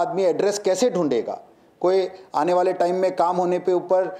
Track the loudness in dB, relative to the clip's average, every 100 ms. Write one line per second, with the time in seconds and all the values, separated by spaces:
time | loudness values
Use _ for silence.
0 | 0 0 0 2 0 0 0 0 0 2
1 | 0 0 -2 -6 -12 -20 _ -4 0 2
2 | 0 -6 -8 -2 0 2 0 0 0 0
3 | 0 0 0 0 0 0 0 0 2 0
4 | 0 -6